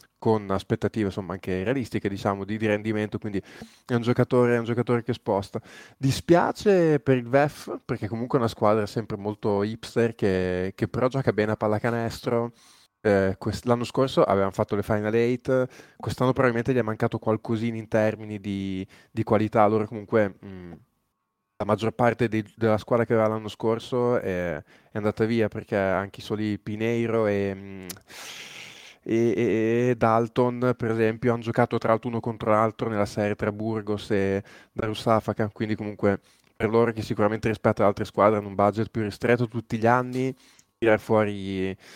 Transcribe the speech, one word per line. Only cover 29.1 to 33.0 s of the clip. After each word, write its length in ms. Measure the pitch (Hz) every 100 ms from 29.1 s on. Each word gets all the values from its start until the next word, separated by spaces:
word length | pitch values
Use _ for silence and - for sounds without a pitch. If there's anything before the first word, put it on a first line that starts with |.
| 117 117 104
e, 520 | 117 110 110 117 123
e 40 | 120
Dalton, 800 | 117 113 117 123 123 123 127 123
per 140 | 117
esempio, 400 | 113 110 113 123
hanno 100 | 117
giocato 360 | 117 117 120 117
tra 120 | -
l'altro 180 | 110 123
uno 120 | 117
contro 300 | 120 110 113
l'altro 380 | 107 110 - 117
nella 180 | 107